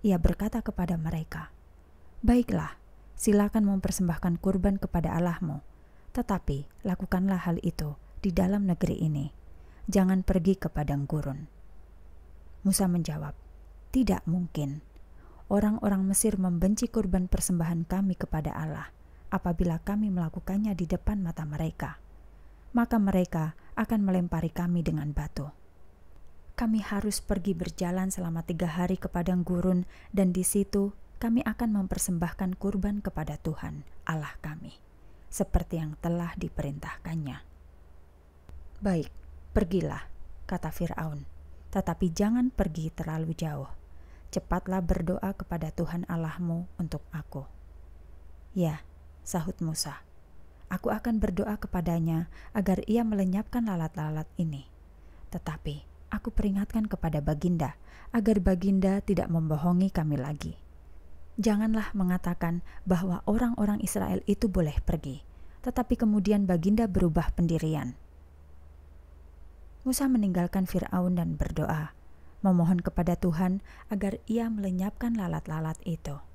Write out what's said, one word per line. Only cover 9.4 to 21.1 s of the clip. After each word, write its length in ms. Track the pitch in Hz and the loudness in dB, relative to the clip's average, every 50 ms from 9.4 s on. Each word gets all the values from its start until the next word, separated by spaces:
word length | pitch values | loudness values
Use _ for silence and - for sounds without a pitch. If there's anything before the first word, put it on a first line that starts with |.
| - - - - - - - - - - | -18 -18 -18 -18 -18 -20 -20 -10 -6 2
Jangan 320 | 185 196 190 185 190 190 180 | 4 4 6 6 4 2 4
pergi 380 | - 185 185 165 185 190 - | 4 4 4 6 4 4 4
ke 100 | - 156 | 2 -4
padang 400 | - - 147 - 143 143 143 139 | -2 -2 0 0 0 0 0 0
gurun." 400 | 165 151 139 139 135 143 160 151 - - - - - - - - - - - - - - - - - - - - - - - | -2 -2 -2 -2 -6 -8 -10 -14 -16 -20 -20 -18 -18 -18 -18 -20 -20 -20 -20 -18 -18 -18 -20 -20 -20 -20 -18 -18 -18 0 2
Musa 240 | 196 190 - 196 | 2 4 4 4
menjawab, 460 | 185 175 175 165 - 151 156 151 147 147 - - - - - - - - - - - - | 4 4 2 0 0 -4 -4 -6 -8 -10 -12 -16 -20 -20 -20 -20 -20 -20 -20 -14 -2 2
"Tidak 320 | 262 254 202 185 - - | 2 4 4 4 2 2
mungkin. 560 | 165 165 180 180 165 - 160 147 139 143 151 - - - - - - - - - - - - - | 0 0 0 0 -2 -2 -2 -2 -2 -4 -6 -10 -16 -20 -20 -20 -20 -20 -20 -20 -20 -20 -20 -4
Orang-orang 560 | - 202 202 208 214 214 220 - 208 196 190 190 | 0 2 4 4 4 2 2 2 2 2 4 2
Mesir 320 | 190 196 - - 220 208 | 2 2 2 2 2 2
membenci 560 | 190 185 180 175 170 175 190 214 - 247 233 | 2 2 2 4 4 4 4 4 2 0 0
kurban 400 | - 226 214 185 180 185 185 180 | 0 0 2 4 2 2 4 4
persembahan 560 | - - - - 180 170 165 160 170 165 170 | 2 2 2 2 2 2 2 2 2 0 0
kami 320 | - 185 190 196 196 180 - | 0 0 2 2 2 0 0
kepada 320 | - - - 160 147 147 | -2 -2 -2 -2 -2 -2
Allah 400 | - - 156 156 151 151 151 - - - - - - - - - | -4 -4 -4 -4 -6 -6 -8 -12 -14 -20 -20 -20 -20 -18 -8 -4
apabila 480 | - 190 - 180 170 - 180 175 160 165 - | -4 -2 0 0 2 2 2 2 2 0 -2
kami 240 | - 202 208 214 208 | -2 0 0 2 2
melakukannya 640 | 190 180 170 160 - 180 - - 190 202 214 220 202 | 2 0 0 -2 -2 -6 -6 -2 0 0 0 0 0
di 160 | 165 185 160 | -2 0 0
depan 320 | 185 175 - - | -2 0 0 0